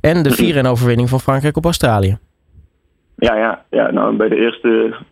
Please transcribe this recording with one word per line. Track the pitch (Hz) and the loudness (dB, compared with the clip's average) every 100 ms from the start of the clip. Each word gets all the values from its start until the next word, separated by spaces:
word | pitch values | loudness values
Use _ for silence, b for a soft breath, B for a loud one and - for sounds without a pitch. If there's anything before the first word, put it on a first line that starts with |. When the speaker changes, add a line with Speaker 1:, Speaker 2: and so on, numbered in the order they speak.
Speaker 1:
En | 151 175 | 2 2
de | 143 | 0
vier | 123 175 143 | 2 0 2
een | 127 | 0
overwinning | 120 123 117 123 | 2 2 2 0
van | 131 | 0
Frankrijk | - 135 147 151 | 0 0 0 0
op | 170 | -2
Australië. | 170 135 107 95 104 _ _ _ - - _ _ _ _ - | 0 0 2 0 -2 _ _ _ -20 -20 _ _ _ _ -2
Speaker 2:
Ja, | 117 110 | 0 0
ja, | 113 - _ | -2 -4 _
ja, | - 113 | -2 -2
nou, | 101 110 110 | 0 -2 0
bij | 110 | 0
de | 113 | 0
eerste | 117 113 120 113 113 113 - | -2 0 0 0 0 -4 -20